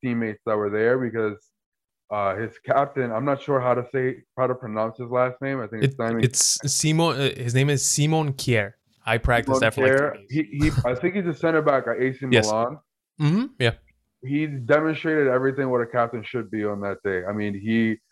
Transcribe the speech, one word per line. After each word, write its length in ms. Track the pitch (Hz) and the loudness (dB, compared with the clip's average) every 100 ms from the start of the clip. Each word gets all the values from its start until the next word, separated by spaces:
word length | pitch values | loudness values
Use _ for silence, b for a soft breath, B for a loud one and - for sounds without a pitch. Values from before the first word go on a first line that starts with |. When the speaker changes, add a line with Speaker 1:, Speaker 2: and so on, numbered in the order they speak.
Speaker 1:
teammates 380 | 127 117 110 104 - | -4 -4 -4 -6 -4
that 100 | 107 | -2
were 140 | 104 | 0
there 260 | 107 113 127 | 0 2 2
because, 400 | 123 113 107 101 _ _ _ _ _ _ - | 0 -2 -4 -4 _ _ _ _ _ _ -8
uh, 260 | 104 98 95 | -4 -2 -2
his 200 | 110 - | -6 -6
captain, 480 | - 135 139 139 120 | -2 0 0 -2 -4
I'm 140 | 110 143 | -2 -2
not 160 | 139 | -2
sure 180 | - 139 | 0 0
how 140 | 123 | 2
to 100 | 120 123 | 0 0
say, 300 | 135 127 131 - - | -2 -2 -4 -8 -2
how 80 | 127 | -2
to 80 | |
pronounce 420 | 127 113 107 110 113 | -2 -6 -4 -4 -6
his 140 | 120 | -4
last 320 | 123 127 127 | 0 0 -2
name. 180 | 135 135 | -6 -6
I 60 | 107 | -6
think 160 | 110 | -2
it's 120 | 135 | -2
Speaker 2:
It, 20 | 135 | 0
Speaker 1:
Simon 260 | 113 117 | -2 0
Speaker 2:
it's 480 | 120 - - - 143 | 0 2 0 0 -2
Simon, 480 | - 156 156 170 131 | -2 0 2 2 0
uh, 220 | 135 135 | -2 -2
his 120 | 123 | -2
name 140 | 127 143 | 2 2
is 160 | 135 | 2
Simon 480 | - - 147 160 151 | 0 2 2 2 0
Kjær. 400 | 135 - 113 101 - _ _ | -2 0 0 0 -8 _ _
I 140 | - 113 | -2 0
practiced 420 | 127 117 117 131 | 2 2 2 2
Speaker 1:
Simon 0 | |
Speaker 2:
that 140 | 113 | 2
for, 80 | 135 | 4
like, 100 | 131 | 4
Speaker 1:
Kjær. 200 | 135 147 | 4 2
Speaker 2:
three 300 | - - 143 | -4 -4 -2
days. 60 | 156 | -2
Speaker 1:
He, 200 | 143 151 | 0 0
he, 0 | - 120 | 2 0
I 80 | |
think 220 | 123 175 196 | 0 -2 -2
he's 100 | 170 | -4
a 80 | |
center 260 | 147 165 160 | -2 0 2
back 240 | 151 135 117 | 2 2 0
at 140 | 113 | -2
A 140 | 131 | -2
C 120 | 131 131 | -2 2
Speaker 2:
Yes. 160 | 123 107 | 4 4
Speaker 1:
Milan. 320 | 110 120 151 _ _ _ - | 2 -2 -4 _ _ _ -2
Speaker 2:
Mm-hmm. 260 | 151 190 269 - | 2 2 0 0
Yeah. 140 | 120 - _ _ _ _ | 0 0 _ _ _ _
Speaker 1:
He 220 | 127 147 156 | -4 -2 -2
demonstrated 840 | 139 120 151 160 151 165 156 139 | -4 2 4 4 -2 0 2 2
everything 400 | 127 135 135 131 | 2 2 0 0
what 140 | 123 | 0
a 40 | 117 | 0
captain 360 | 123 117 120 | 0 -2 -2
should 260 | 107 123 104 | -8 -8 -6
be 140 | 110 | -4
on 160 | 104 101 | -2 -2
that 220 | 101 95 | -6 -4
day. 220 | 101 92 90 | -4 -4 -4
I 60 | |
mean, 200 | 107 104 | -4 -4
he 460 | 98 107 113 110 110 _ | -4 0 2 2 0 _